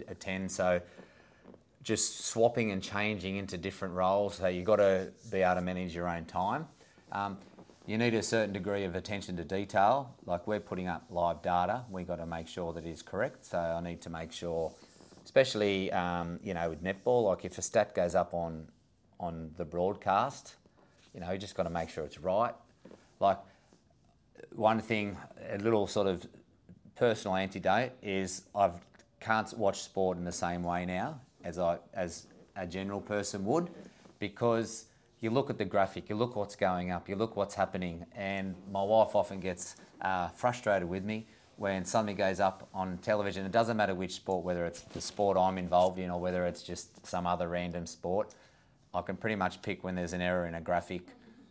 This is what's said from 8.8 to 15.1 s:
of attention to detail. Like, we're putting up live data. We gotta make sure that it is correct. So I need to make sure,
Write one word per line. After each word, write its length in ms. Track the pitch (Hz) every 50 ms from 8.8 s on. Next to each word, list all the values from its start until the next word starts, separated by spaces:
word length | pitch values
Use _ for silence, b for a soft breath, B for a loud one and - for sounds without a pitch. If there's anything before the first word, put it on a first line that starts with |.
| 98
of 100 | 92 85
attention 400 | 92 90 - 104 98 92 - 92
to 80 | 87 82
detail. 720 | 76 95 98 101 98 - 101 98 107 127 139 135 123 - - -
Like, 220 | 95 87 87 - 107
we're 140 | 107 104
putting 260 | - - 98 90 92 90
up 160 | 85 - - -
live 320 | 95 87 87 85 82 78
data. 420 | - 92 87 90 90 92 110 127 127 110
We 140 | 95 92 87
gotta 220 | 85 87 82 82
make 220 | 82 82 82 85 -
sure 240 | - 92 87 82
that 140 | 80 82 80
it 40 | 85
is 120 | 80 76
correct. 420 | - - - 95 117 - - - -
So 160 | - - 87
I 220 | 85 82 82 85
need 180 | 85 87 85 82 -
to 60 | 85
make 220 | 82 82 82 82
sure, 400 | - - 87 85 82 82 80 78 B B B B B B B B